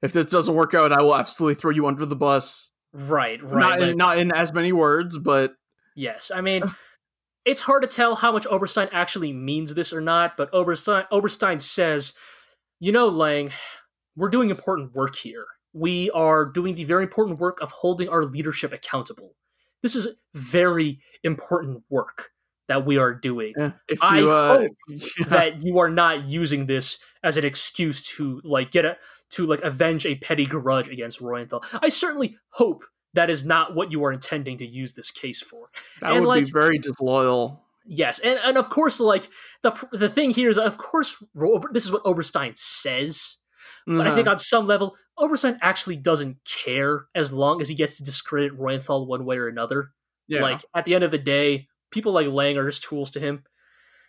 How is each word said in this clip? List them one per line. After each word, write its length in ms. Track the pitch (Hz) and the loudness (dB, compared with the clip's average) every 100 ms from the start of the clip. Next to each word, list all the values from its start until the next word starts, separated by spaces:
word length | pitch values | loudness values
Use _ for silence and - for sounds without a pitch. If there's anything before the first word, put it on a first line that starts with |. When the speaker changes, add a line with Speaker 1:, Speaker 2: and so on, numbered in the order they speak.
Speaker 1:
if 100 | 135 | -2
this 140 | 170 156 | 0 2
doesn't 280 | 180 156 | 2 2
work 180 | 160 160 | 2 4
out, 180 | 170 151 | 4 6
I 100 | 143 | 6
will 140 | 147 139 | 6 4
absolutely 400 | 117 - 160 143 | 2 0 0 2
throw 140 | 160 | 0
you 140 | 151 143 | 2 0
under 200 | 139 151 | 0 -4
the 80 | 139 | 0
bus. 540 | 143 139 131 - - _ _ | 2 2 0 -8 -12 _ _
Speaker 2:
Right, 500 | 143 139 151 120 117 | -14 -2 0 0 -4
Speaker 1:
Not 100 | 139 | -4
Speaker 2:
right, 280 | - 185 180 | 2 2 4
Speaker 1:
in, 60 | 180 | 2
Speaker 2:
like 80 | 170 | 2
Speaker 1:
not 220 | 180 170 | 2 4
in 140 | 175 | 2
as 200 | 165 170 | 2 0
many 200 | 160 175 | 0 0
words, 460 | 180 151 151 175 160 | 4 4 4 0 -4
but 360 | 139 139 135 - _ _ _ | 2 2 2 -4 _ _ _
Speaker 2:
Yes, 360 | - 127 110 - | -10 -10 -8 -8
I 60 | 185 | -4
mean, 200 | 185 190 | -2 0
Speaker 1:
<laughs> 840 | 185 - - _ _ _ _ _ | -2 -6 -16 _ _ _ _ _
Speaker 2:
it's 180 | - 269 | -2 0
hard 200 | - 269 | 2 2
to 60 | 262 | 2
tell 260 | - 233 226 | 2 2 2
how 140 | 233 | 2
much 140 | 214 214 | 2 0
Oberstein 420 | 190 190 - 190 | -2 0 -2 -2
actually 400 | 180 175 196 156 | -2 -2 -2 -6
means 420 | 131 131 151 156 | -6 -4 -4 -4
this 180 | 151 165 | -6 -6
or 80 | 160 | -4
not, 360 | 160 165 170 - | 0 2 2 0
but 120 | 143 | -2
Oberstein, 520 | 185 175 165 - 202 190 | 0 0 -2 0 0 2
Oberstein 480 | 202 202 - 202 160 | 0 0 0 -2 0
says, 560 | - - 170 151 139 - - - _ _ _ _ | -2 0 0 0 -4 -10 -20 -20 _ _ _ _
"You 120 | 170 | 0
know, 160 | 220 233 | 2 2
Lang, 420 | 165 156 147 143 - - - _ _ _ - | 2 2 0 -2 -8 -16 -20 _ _ _ -6
we're 120 | 190 | 0
doing 220 | 240 233 | 2 2
important 440 | 180 - 180 131 | 0 -4 -4 -6
work 220 | 127 135 135 | -4 -4 -6
here. 300 | 113 117 104 - _ | -14 -16 -18 -20 _
We 380 | 156 170 175 185 | -4 -2 0 -2
are 320 | 170 160 156 147 | 2 4 4 2
doing 280 | 151 180 | -2 -4
the 100 | 175 | -4
very 180 | 151 175 | 0 0
important 360 | 190 - 214 160 | 0 0 -2 0
work 220 | 175 - | -4 -4
of 100 | 151 | -10
holding 380 | - 180 180 175 | -4 -2 -2 0
our 160 | 165 | 0
leadership 480 | 147 139 156 143 202 | 0 -2 -6 -4 -6
accountable. 640 | 127 - 135 120 - - _ _ _ _ _ | -8 -6 -6 -6 -12 -20 _ _ _ _ _
This 120 | 240 254 | -2 -2
is 200 | 220 - _ | -2 -8 _
very 680 | 151 127 175 180 170 156 139 _ - | -16 -2 4 4 2 -2 -4 _ -8
important 600 | 165 160 - 180 151 123 - | -4 -4 -2 -4 -4 -10 -4
work 400 | 135 - - - _ _ _ - | -4 -4 -10 -20 _ _ _ -4
that 160 | 135 | -2
we 120 | 139 139 | 2 2
are 160 | 127 | 2
doing. 380 | 120 131 120 110 127 | 0 -4 -4 -6 -4
Speaker 1:
Yeah, 160 | 147 - - | -4 -6 -6
if 140 | 160 | 0
Speaker 2:
I 160 | - 302 | 4 6
Speaker 1:
you, 120 | 151 | 6
uh, 280 | 156 147 277 | 4 6 4
Speaker 2:
hope 120 | 220 - | 4 -4
Speaker 1:
<laughs> 80 | - | -16
yeah. 380 | 147 - 170 151 | -12 -10 -4 2
Speaker 2:
that 340 | 180 165 156 | 4 2 0
you 160 | 170 180 | 0 2
are 120 | 170 | 4
not 360 | 170 170 156 139 | 4 4 2 -2
using 400 | 156 160 143 135 | -2 -2 -2 -2
this 320 | 135 131 - - _ | -2 -2 -4 -8 _
as 140 | 170 151 | -2 0
an 80 | |
excuse 580 | 143 135 - - 165 135 | 0 0 -2 -2 -4 -4
to, 380 | - - 143 127 | -8 -8 -8 -8
like, 280 | 139 139 131 | -2 -2 2
get 120 | 175 | 2
a, 120 | 208 262 - - _ | 0 -2 -12 -20 _
to, 160 | - 165 | -4 -2
like, 140 | 147 | 0
avenge 420 | 170 131 165 160 | -2 0 0 2
a 120 | 147 135 | -2 -4
petty 300 | - 151 139 | -2 -2 0
grudge 420 | 147 131 131 123 | -2 0 0 -2
against 320 | 127 117 - | -8 -10 -10
Roenthal. 440 | 120 120 120 120 - 226 | -8 -8 -6 -10 -8 -2
I 80 | 311 | 0
certainly 460 | - 359 294 240 - _ | 2 0 -2 -4 -6 _
hope 340 | - 233 156 - _ _ | 0 0 0 -10 _ _
that 160 | - 170 | 0 2
is 140 | 160 | 0
not 300 | 139 165 160 160 | 2 2 2 -2
what 160 | 185 | -4
you 100 | 156 | -2
are 80 | 147 | -2
intending 440 | 131 - 156 135 123 | -2 -6 -6 -6 -10
to 100 | 120 | -12
use 280 | 123 127 | -10 -10
this 160 | - - | -8 -10
case 280 | - 135 120 | -8 -10 -10
for." 260 | - - - - - - | -12 -18 -20 -20 -20 -8
Speaker 1:
That 100 | - | 0
Speaker 2:
And, 20 | 160 170 | 2 4
Speaker 1:
would 80 | |
be 60 | 151 | 4
Speaker 2:
like 80 | 139 | 2
Speaker 1:
very 260 | 151 160 156 | 2 4 2
disloyal. 840 | 143 127 127 135 131 123 120 143 _ _ | -2 -4 0 2 4 2 0 -6 _ _
Speaker 2:
Yes, 340 | - 156 139 120 | -10 -2 -2 0
and, 200 | 226 254 | 0 0
and 140 | 240 262 | 2 2
of 100 | 254 | 2
course, 280 | - 311 - | 0 0 2
like, 300 | 220 196 - - - - | 2 2 0 -16 -20 -4
the 80 | 233 | -2
pr-, 240 | - 262 208 | -2 -8 -2
the 120 | 208 | 0
thing 220 | 240 285 | 2 2
here 200 | 233 247 | 2 2
is, 80 | 208 | 4
of 180 | 214 214 | 2 -2
course, 440 | - 320 294 - - | -2 -2 -2 -6 -16
Ro-, 180 | 147 160 | -2 2
Ober-, 160 | 220 294 | 2 0
this 120 | 240 | -2
is 80 | 190 | 0
what 100 | 202 | 0
Oberstein 500 | 202 170 156 156 131 110 | 0 0 -2 -4 -4 -6
says, 800 | - - 143 127 147 151 - - _ _ - - - | -6 -4 -2 -4 -4 -6 -8 -10 _ _ -20 -16 -2
but 180 | 165 165 | 2 4
I 40 | 226 | 4
think 100 | 226 | 4
Speaker 1:
Uh-huh. 60 | |
Speaker 2:
on 60 | 202 | 2
some 280 | - 233 202 | 2 2 4
level, 300 | 202 196 - _ - | 2 0 -6 _ -2
Oberstein 400 | 302 302 262 240 | 0 2 0 2
actually 320 | 170 190 - 160 | 0 0 -4 -2
doesn't 420 | 135 156 139 131 | 2 2 0 -10
care 600 | - - - 131 139 147 - | -10 -8 -4 -2 0 -2 -4
as 180 | 175 147 | -4 -2
long 280 | 135 139 170 | 2 2 2
as 80 | 143 | -2
he 80 | 151 | -2
gets 200 | 147 - | -2 -2
to 40 | |
discredit 540 | 143 135 - 143 143 135 | -8 -8 -4 -2 -2 -4
Roenthal 480 | 131 135 135 139 131 | -4 -4 -2 -4 -2
one 180 | 127 | -4
way 140 | 127 127 | -2 -4
or 80 | 120 | -4
another. 460 | 117 117 135 139 _ _ _ - | -6 -4 -4 -6 _ _ _ -6
Speaker 1:
Yeah. 160 | 151 | -2
Speaker 2:
Like, 220 | 139 123 - | 0 -2 -6
at 100 | 175 | -6
the 120 | 170 180 | 0 2
end 80 | |
of 80 | 170 | 2
the 60 | 151 | 0
day, 500 | 139 139 147 139 135 _ _ | 0 0 2 0 -6 _ _
people 200 | 214 214 | -6 0
like 140 | 185 143 | 0 0
Lang 320 | 139 143 143 | 0 0 0
are 80 | 139 | -2
just 140 | 139 | -4
tools 280 | - 147 139 | -8 -8 -8
to 80 | 143 | -6
him. 240 | 143 143 - _ _ _ _ _ | -6 -8 -12 _ _ _ _ _